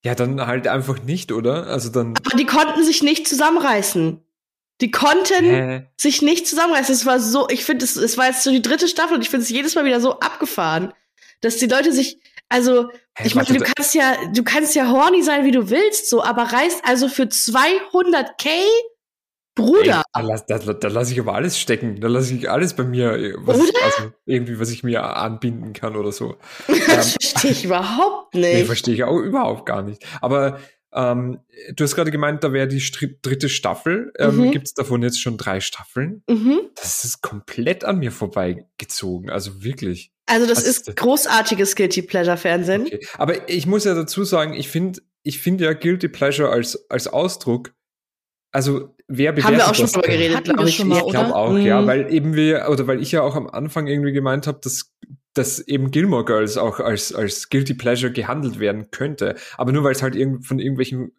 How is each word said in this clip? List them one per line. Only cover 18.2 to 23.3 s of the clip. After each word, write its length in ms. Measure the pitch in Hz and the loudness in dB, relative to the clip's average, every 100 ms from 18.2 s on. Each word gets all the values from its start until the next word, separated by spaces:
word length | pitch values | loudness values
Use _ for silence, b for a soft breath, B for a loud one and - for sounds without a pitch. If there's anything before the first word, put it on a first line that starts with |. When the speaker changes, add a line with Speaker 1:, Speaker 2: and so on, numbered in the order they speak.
| 254 - | 0 -4
Speaker 2:
K? 120 | 285 330 392 453 466 _ _ _ _ _ _ - | -2 2 4 2 0 _ _ _ _ _ _ 0
Bruder. 420 | 226 370 392 185 | 6 6 6 2
Speaker 1:
Ey, 60 | - | 0
da 80 | 123 | -4
lass, 240 | 113 110 - | -2 -4 -2
da, 100 | 107 | -4
da 300 | 101 104 107 | -2 -4 -2
lass 240 | 110 120 | 0 0
ich 80 | 127 | -2
aber 160 | 110 98 | -2 -2
alles 240 | 170 175 | -2 -2
stecken. 420 | - 110 117 98 | -2 -2 -2 -2
Da 60 | 113 | 0
lass 240 | 123 131 | 2 0
ich 180 | 127 - | -2 -2
alles 240 | 123 180 - | 0 0 -2
bei 80 | |
mir, 280 | 127 123 120 | -2 0 0
äh, 200 | 113 104 | 0 -4